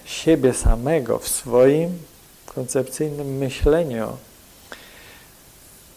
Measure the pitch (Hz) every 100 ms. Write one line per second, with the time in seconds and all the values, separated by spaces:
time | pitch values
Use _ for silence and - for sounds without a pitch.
0 | - - 160 156 131 117 - 113 127 160
1 | 113 113 - - 127 120 131 151 170 175
2 | - - - - - - 123 135 127 -
3 | 151 143 139 135 135 - 147 160 160 117
4 | 110 127 - - - - - - - -
5 | - - - - - - - - -